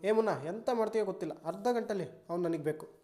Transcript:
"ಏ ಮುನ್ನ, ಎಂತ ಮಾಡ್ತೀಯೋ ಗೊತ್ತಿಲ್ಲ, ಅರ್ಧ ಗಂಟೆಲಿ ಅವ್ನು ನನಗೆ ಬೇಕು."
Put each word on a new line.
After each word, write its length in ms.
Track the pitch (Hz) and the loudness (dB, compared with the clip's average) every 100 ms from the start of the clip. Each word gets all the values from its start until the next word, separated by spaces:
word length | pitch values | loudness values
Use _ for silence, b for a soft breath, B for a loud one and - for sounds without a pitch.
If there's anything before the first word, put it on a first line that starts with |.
"ಏ 60 | 190 | 2
ಮುನ್ನ, 180 | 220 220 147 147 | 4 4 2 -2
ಎಂತ 220 | 202 226 | -4 0
ಮಾಡ್ತೀಯೋ 320 | 240 214 220 | 2 2 2
ಗೊತ್ತಿಲ್ಲ, 300 | 208 185 170 - | 0 -2 -6 -6
ಅರ್ಧ 220 | 160 185 240 | -8 -2 0
ಗಂಟೆಲಿ 320 | 240 226 202 160 - - | 0 0 -2 -4 -8 -6
ಅವ್ನು 200 | 175 175 | -2 0
ನನಗೆ 140 | 165 | 0
ಬೇಕು." 380 | 147 156 - - | 0 -4 -6 -18